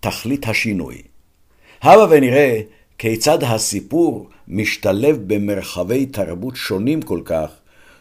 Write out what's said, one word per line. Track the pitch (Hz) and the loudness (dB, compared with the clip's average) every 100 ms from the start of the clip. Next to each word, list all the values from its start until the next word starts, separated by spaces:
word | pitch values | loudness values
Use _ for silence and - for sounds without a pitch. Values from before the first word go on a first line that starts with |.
תכלית | - - 113 139 110 | -8 -6 -6 -6 -4
השינוי. | 107 113 95 69 60 - _ _ _ _ _ _ _ | -4 -2 -4 -6 -12 -20 _ _ _ _ _ _ _
הבה | 135 196 202 | 6 8 8
ונראה | 156 131 131 143 113 107 _ _ _ | 6 6 4 4 2 -4 _ _ _
כיצד | 113 113 143 165 | -4 -2 0 0
הסיפור | 147 113 - 101 95 151 170 127 98 _ - | 0 -2 -2 -6 -4 0 0 0 -12 _ -10
משתלב | 98 104 - 104 98 139 151 95 | -4 -4 -2 -2 0 2 0 0
במרחבי | 104 101 101 92 90 90 127 131 | -2 -2 -4 -6 -8 -4 -2 -4
תרבות | 104 87 87 127 131 | -4 -6 -6 -10 -10
שונים | - 95 113 156 | -6 -4 -2 -4
כל | - 85 | -4 -8
כך, | 80 80 78 - _ _ _ _ | -4 -4 -6 -10 _ _ _ _